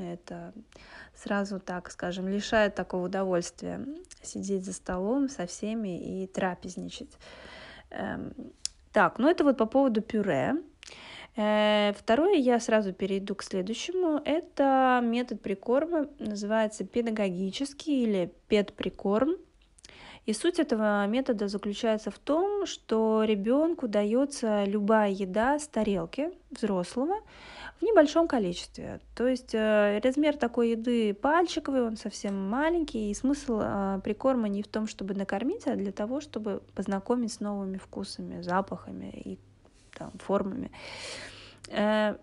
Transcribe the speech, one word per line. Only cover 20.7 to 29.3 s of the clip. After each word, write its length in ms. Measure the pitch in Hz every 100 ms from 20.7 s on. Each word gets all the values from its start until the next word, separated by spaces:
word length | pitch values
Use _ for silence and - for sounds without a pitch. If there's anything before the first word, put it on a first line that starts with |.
| 220 214 208 202
метода 400 | 247 269 214 202
заключается 600 | 202 208 202 226 214 208
в 80 | -
том, 480 | - 311 392 403 339
что 580 | - - 220 220 220 220
ребенку 600 | 208 214 277 330 330 247
дается 760 | 208 208 240 277 - 220 208 196
любая 440 | 208 202 220 208
еда 480 | 196 190 202 247 294
с 80 | -
тарелки 600 | 226 214 190 165 - 320 - _
взрослого 640 | 269 214 185 180 240 302 427 - - - - - -
в 20 |
небольшом 440 | 392 392 294 330 330
количестве. 720 | 254 185 175 - - - 92 - -
То 100 |
есть, 260 | 247